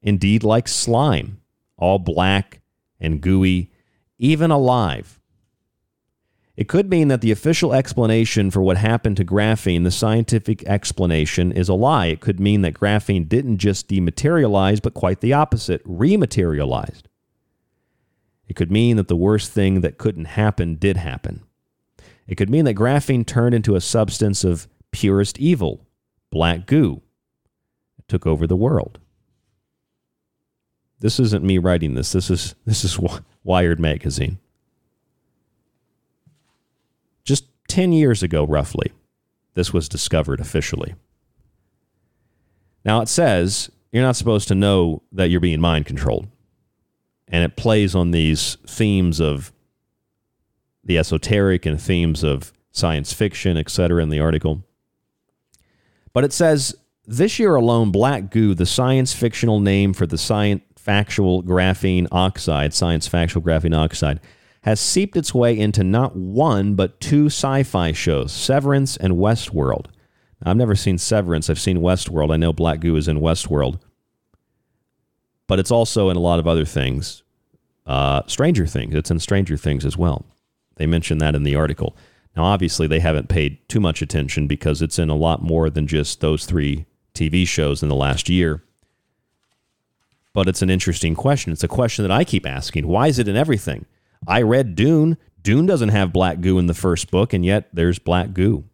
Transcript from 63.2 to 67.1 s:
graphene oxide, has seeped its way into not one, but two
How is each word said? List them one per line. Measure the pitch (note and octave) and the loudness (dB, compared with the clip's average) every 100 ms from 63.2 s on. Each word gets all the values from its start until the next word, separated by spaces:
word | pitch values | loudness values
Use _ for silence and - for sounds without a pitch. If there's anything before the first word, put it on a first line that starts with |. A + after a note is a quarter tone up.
| E2 E2+ | 0 -2
graphene | E2 D#2+ E2 D#2+ | 0 0 0 0
oxide, | D#2 - D2+ D#2 - _ _ _ | 0 0 -4 -4 -10 _ _ _
has | - G#2+ | -2 -2
seeped | - - G3 F3+ | 0 0 0 -2
its | D3+ | -2
way | B2 A#2+ A2+ | 0 2 2
into | G#2+ G#2 | 0 0
not | F#2 A2 C3 F#2 | 2 2 0 -4
one, | F#2 G#2+ D#3+ G#2 G2 G2 | -4 0 0 2 0 0
but | F#2+ _ | -2 _
two | - | 0